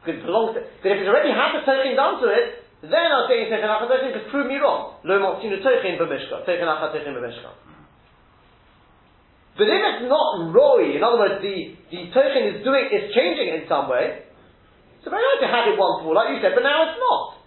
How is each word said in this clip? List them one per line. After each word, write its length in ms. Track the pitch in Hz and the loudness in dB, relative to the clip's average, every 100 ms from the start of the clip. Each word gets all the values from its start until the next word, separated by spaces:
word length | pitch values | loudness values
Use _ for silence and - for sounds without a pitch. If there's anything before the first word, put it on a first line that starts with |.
| - | -8
'Cause 80 | |
it 100 | 139 | -8
belongs 300 | - 196 110 | -2 -2 -2
to, 80 | - | -4
but 260 | - - 190 | -10 -6 -2
if 140 | 196 | 0
it's 80 | 185 | 2
already 240 | 247 302 | 2 2
had 180 | 214 294 | 2 0
the 140 | 302 277 | 0 0
teichin 320 | 269 269 247 | 0 0 2
done 240 | 302 - | 0 0
to 80 | 240 | 0
it, 340 | 214 233 - - _ | 2 0 -6 -20 _
then 260 | 151 302 339 | -2 0 2
I'll 160 | 277 233 | 2 2
say, 200 | 240 220 | 0 0
"Techen 200 | 220 214 | -2 0
Achatechin," 440 | 214 233 262 262 | -2 0 0 0
'cause 180 | 220 - | -6 -6
prove 160 | 277 254 | -4 -2
me 100 | 277 | 0
wrong. 380 | 277 - - - | 0 0 -6 -14
Lo 140 | 156 196 | 0 0
Motzinu 440 | 196 185 220 196 | 0 -2 -6 -2
Techen 360 | 269 240 196 175 | 2 2 0 -2
B'Mishkan, 460 | 165 135 - - | -2 -4 -6 -10
Techen 240 | - 175 170 | -4 -2 -2
Achatechin 460 | 151 156 151 143 127 | -2 -4 -6 -8 -10
B'Mishkan. 380 | 120 117 - - - - - _ _ _ _ _ _ _ _ _ _ _ _ _ _ _ _ - | -10 -12 -18 -20 -20 -20 -20 _ _ _ _ _ _ _ _ _ _ _ _ _ _ _ _ -2
But 120 | 214 | 2
if 120 | 359 | 2
it's 240 | 415 254 | 0 -2
not 480 | 247 294 311 190 165 | 0 2 2 0 2
Roy, 400 | 180 285 254 349 - | 4 6 6 4 2
in 60 | |
other 140 | 220 240 | 2 2
words, 240 | 196 - | 2 0
the, 360 | 202 190 151 - - | -6 -8 -10 -14 -16
the 220 | 175 175 | -14 -4
Techen 320 | 247 285 262 214 | 2 2 2 -2
is 100 | 180 | -2
doing, 280 | 233 269 - | 0 0 0
is 220 | 208 - | -2 0
changing 340 | 226 330 311 196 | 0 0 0 -4
in 160 | 160 151 | -4 -2
some 200 | 151 - | -2 0
way, 400 | 156 123 - - - - _ _ _ _ _ | 0 -2 -4 -16 -20 -20 _ _ _ _ _
so 60 | - | -8
very 140 | 381 | -2
nice 180 | 508 554 | 2 2
to 80 | - | 2
have 180 | 240 214 | 2 2
it 60 | 196 | 2
once 260 | 185 170 | 2 0
more, 80 | 160 | 0
like 240 | 175 233 269 | 2 2 0
you 40 | |
said, 100 | 196 | 2
but 100 | 247 | 2
now 220 | 269 294 | 2 2
it's 160 | 320 466 | 0 0
not. 240 | 508 - - - | -2 -2 -4 -16